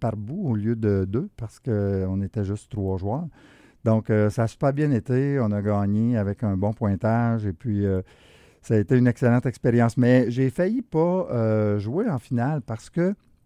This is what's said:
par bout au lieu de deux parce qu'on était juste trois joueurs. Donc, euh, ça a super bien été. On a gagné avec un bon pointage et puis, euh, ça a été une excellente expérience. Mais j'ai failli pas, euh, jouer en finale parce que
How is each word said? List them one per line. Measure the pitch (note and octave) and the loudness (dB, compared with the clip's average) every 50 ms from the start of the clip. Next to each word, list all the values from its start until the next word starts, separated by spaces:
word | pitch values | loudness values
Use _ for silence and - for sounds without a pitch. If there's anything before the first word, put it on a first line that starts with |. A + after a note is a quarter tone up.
par | - A2 G2+ | -4 -6 -4
bout | G#2+ G#2 G#2 C#3+ G3 G#3 C#3+ | -6 -8 -8 -8 -6 -4 -2
au | A2+ | -2
lieu | G#2+ G2+ A2 A#2+ | -2 -2 -2 -2
de | A2+ A2 G#2 G2+ G2 F#2+ | 0 0 0 2 2 0
deux | F#2+ G2 A#2+ E3+ G#3 - | -2 -2 -4 -6 -6 -10
parce | - A#2 G#2+ - - | -12 -14 -14 -14 -10
qu'on | - C3+ A2 G#2 G2+ G2 G2 F#2+ F#2+ F#2 F#2+ G2 G2 | -6 -4 -2 -2 0 0 -2 -2 -2 -2 -2 -4 -4
était | F#2 - G#2+ G2+ | -4 -4 -4 -4
juste | F#2+ G2+ G#2 - _ - | -4 -4 -6 -10 _ -8
trois | G#2+ G2 F#2+ F#2+ | -6 -4 -4 -4
joueurs. | F#2 F2+ G2+ A2 D3 F3+ D3 - - - - - - - _ _ _ - | -4 -4 -6 -6 -6 -8 -10 -14 -18 -20 -20 -20 -20 -20 _ _ _ 0
Donc, | A2+ A2 A2 G#2+ - | 0 0 2 0 0
euh, | A2+ G#2+ G#2 G#2 | 2 2 2 2
ça | G2+ - A2+ | 0 0 -2
a | |
super | A2 - - - C#3 C#3 | -2 -2 -2 -2 0 0
bien | C#3 D#3 D3 | 0 0 0
été. | C#3+ A2 - - B2 B2+ C#3 C#3+ C#3 C#3 | 0 0 0 0 0 0 0 0 0 0
On | A#2+ G#2+ G#2 | 0 0 -2
a | G#2 | -2
gagné | G2+ G#2+ G#2 G2+ G2+ G2 G2+ G#2+ A2+ A#2+ B2 | 0 0 0 0 0 0 0 0 0 0 0
avec | A2+ G2+ G2 G2+ - - | 0 0 -2 -2 -2 -2
un | G#2 G2 | -2 -2
bon | F#2 F#2+ G#2 A2 | 0 -2 -2 -2
pointage | - A#2+ G2+ G2 F#2 - A2 A2+ A#2 A#2+ A#2 A#2 A2+ G#2 | -2 -2 -2 -2 0 0 0 0 2 0 0 0 -2 -2
et | G#2 F#2 | -4 -6
puis, | - - B2+ G#2 G2+ G2+ | -6 -4 -4 -2 0 0
euh, | G2 F#2+ F#2 F#2 - _ _ _ _ _ _ _ _ _ _ - | 0 0 -2 -4 -6 _ _ _ _ _ _ _ _ _ _ -4
ça | - A#2 | 0 0
a | G#2+ | 2
été | G#2 - C3 | 2 4 4
une | B2+ B2 | 4 4
excellente | B2 A#2 - C3+ A#2+ A#2+ B2 - | 4 2 2 2 2 2 2 2
expérience. | C3 A#2 - - C3 A#2 A#2+ A#2 A#2 - - | -2 -4 -2 0 2 4 4 4 2 2 2
Mais | B2 A#2+ B2+ B2+ B2 G#2+ | 4 6 6 6 4 2
j'ai | A#2+ B2 C3+ C3 | 0 0 -2 0
failli | - - F3+ F#3+ A3 C4+ | 0 0 -2 -2 -2 -4
pas, | B3 - - D#3+ D#3+ F3 F3+ F#3 F3+ - | -6 -4 -2 0 0 0 0 -2 -2 -2
euh, | - A#2+ A2+ A2 A2 G#2+ G#2+ G#2 G#2 G#2 | -2 0 0 2 2 2 2 2 0 0
jouer | G2+ G#2+ B2+ F3 A#3 A#3+ | -2 -4 -4 -2 -2 -2
en | E3 A#2+ | -2 -4
finale | - - C3 A#2+ A#2 C#3 D#3 D3+ A#2 | -4 -4 -2 -2 0 0 -2 -4 -6
parce | - A2+ A2 - - | -8 -10 -10 -12 -8
que | - E3 E3+ F#3 G3+ - _ _ _ _ _ | -4 -2 -2 -2 -2 -4 _ _ _ _ _